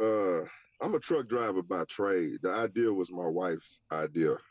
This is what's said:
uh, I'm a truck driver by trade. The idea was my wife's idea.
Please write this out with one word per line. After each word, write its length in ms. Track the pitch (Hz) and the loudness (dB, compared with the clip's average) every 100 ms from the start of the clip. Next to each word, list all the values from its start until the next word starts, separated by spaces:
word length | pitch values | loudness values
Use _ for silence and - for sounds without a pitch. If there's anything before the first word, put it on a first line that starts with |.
uh, 460 | 110 107 98 85 - - _ - | 2 2 2 0 -2 -10 _ -8
I'm 120 | 170 - | -2 -2
a 40 | |
truck 280 | - 160 117 | 0 -2 0
driver 340 | 120 110 95 | -2 0 0
by 220 | 87 92 78 | -2 -2 -4
trade. 540 | - 101 92 80 - | -2 0 2 0 -2
The 80 | 90 | -2
idea 420 | 104 110 101 113 | 0 0 2 2
was 200 | 98 87 | 2 -2
my 160 | 90 87 | -2 -2
wife's 540 | 85 90 80 - - - | 0 -2 -4 -8 -18 -6
idea. 460 | 78 76 80 78 - - | -4 -2 2 2 0 -6